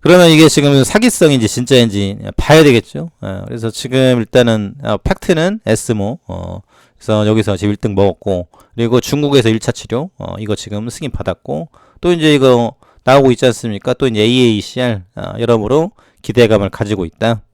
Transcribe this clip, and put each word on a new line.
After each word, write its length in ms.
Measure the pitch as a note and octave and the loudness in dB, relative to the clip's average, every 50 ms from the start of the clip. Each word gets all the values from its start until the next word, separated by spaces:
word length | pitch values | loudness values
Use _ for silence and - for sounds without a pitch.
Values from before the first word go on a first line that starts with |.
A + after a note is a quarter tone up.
그러면 300 | - - - F3+ F3 E3 | 4 4 4 6 6 6
이게 180 | D#3+ D3+ D#3+ D3+ | 6 6 6 6
지금 360 | - - C#3+ C#3+ C#3+ C#3 C3 | 4 4 2 4 4 2 2
사기성인지 640 | - - G#3+ A3+ B3 - - F3+ D#3 C#3+ C3 A2+ B2 | 2 0 0 0 0 2 2 2 2 4 2 0 -2
진짜인지 680 | - B2+ B2 - C#3 B2+ A#2 A2+ G2 G2+ G2+ G2 G2+ G#2 G#2 G2+ - | -2 -4 -2 2 4 4 4 2 0 -4 -4 -4 -6 -10 -12 -10 -6
봐야 260 | - - - D3 D#3+ D#3+ | -6 0 4 6 6 6
되겠죠. 440 | D3 B2 A2+ - - - C#3+ D#3 E3+ _ _ | 6 4 4 0 -4 -12 -12 -12 -12 _ _
아, 240 | - G2 F#2+ F#2+ G2 | -14 -12 -12 -12 -12
그래서 240 | G#2 A#2+ A#2 A2+ A2+ | -12 -12 -8 -8 -8
지금 480 | - - - A#2 B2+ C3 C3 B2+ B2+ A#2+ | -8 -8 -10 -4 0 2 2 2 2 0
일단은, 560 | A2 - - B2+ B2 A#2 A2+ A2 G#2 G2 - C#3 | -2 0 2 2 2 4 2 -2 -2 -6 -10 -10
아, 160 | - A2+ G#2+ G2+ | -6 -6 -6 -4
팩트는 640 | _ - F#3+ - - - F3+ D#3 D#3+ F#3 G#3 A3 _ | _ -4 -4 -4 -2 -2 -2 0 0 -2 -4 -6 _
에스모, 540 | G#2 A2 - - - A#2 G#2 G2 G#2 B2+ F3 _ | -2 -2 -2 -2 -4 -4 -4 -4 -6 -8 -10 _
어, 320 | - F#2 F2+ F2+ F2+ F2 F#2 _ _ _ _ _ _ _ _ | -14 -12 -12 -10 -12 -12 -14 _ _ _ _ _ _ _ _
그래서 280 | - - A2 G#2+ G#2+ | -6 -2 -2 0 2
여기서 300 | G#2+ A2 A2 G#2 G#2+ G2 | 2 0 0 0 -2 -4
지금 140 | F2+ G#2 G#2 | -4 -2 -4
일 40 | G#2 | -4
등 180 | G2+ - A2 G2 | -4 -4 -4 0
먹었고, 540 | G2 G2+ G2 E2+ _ - G2+ F#2+ F2+ F2+ _ _ _ _ _ _ | 0 0 0 0 _ -6 -6 -6 -6 -6 _ _ _ _ _ _
그리고 260 | A#2 A#2 A#2 A#2 B2 | -4 -2 0 0 0
중국에서 480 | - - - C#3+ D3 C#3+ C#3 C#3 A2 A2+ | 0 -2 -4 -2 -2 2 2 2 2 2
일 100 | A2 A2 | 0 -2
차 120 | - - | -4 -6
치료, 380 | A2+ - - - A2 A#2+ D#3 F#3+ _ _ | -8 -8 -8 -8 -6 -6 -6 -8 _ _
어, 160 | F#2+ F2+ F2+ F#2+ | -14 -12 -12 -12
이거 160 | G#2+ G#2 G#2 | -8 -8 -8
지금 360 | - - - G#2 G#2 A2 A#2+ | -8 -8 -12 -10 -10 -10 -10
승인 220 | - - D#3+ C3 | -12 -10 -10 -10
받았고, 560 | - - G2 - F#2 _ _ - C3+ D3+ E3 - _ _ _ _ _ _ | -8 -8 -6 -8 -8 _ _ -10 -10 -10 -10 -12 _ _ _ _ _ _
또 120 | - F3 | -2 -2
이제 220 | F3 E3+ D#3 D#3 D3 | 0 2 2 2 2
이거 400 | C#3+ C3 C3 B2+ A#2+ A#2 A2 - _ _ _ _ _ _ | 4 4 4 4 2 2 -2 -6 _ _ _ _ _ _
나오고 260 | B2+ C3 C#3+ C3+ C3 | 2 4 4 6 4
있지 160 | B2 - - | 2 2 0
않습니까? 480 | B2+ A2+ - - A#2 G#2 G2+ _ B2 B2+ | 0 0 -2 -8 -8 -10 -6 _ -6 -4
또 140 | _ C#3+ C3 | _ -2 -2
이제 120 | A2+ G#2+ | 0 2
에이에이씨알, 840 | G#2+ A2+ B2 C3 B2+ A#2+ A2 G#2 F#2+ - - C3 B2+ B2 A2+ F#2+ F2+ _ _ | 2 2 4 4 4 2 2 0 -4 -8 -8 -4 -4 -4 -4 -6 -8 _ _
아, 240 | A2 G2+ F#2 G2 G#2 | -14 -14 -12 -8 -6
여러모로 540 | A#2 A#2 A#2 A2+ G#2 G#2+ B2+ D3+ E3 G3 _ _ _ _ _ _ | 0 0 0 0 0 0 0 0 -2 -2 _ _ _ _ _ _
기대감을 500 | _ - A2+ B2 A#2+ G#2 A2 G#2 G2+ F#2+ | _ -4 2 2 4 4 4 2 0 -2
가지고 340 | - - A2+ G2+ G#2+ F#2+ F2+ | -6 -6 -6 -4 -4 -4 -4
있다. 380 | E2 _ _ A2+ A2+ A#2 G#2+ - _ | -8 _ _ -4 -4 -4 -4 -8 _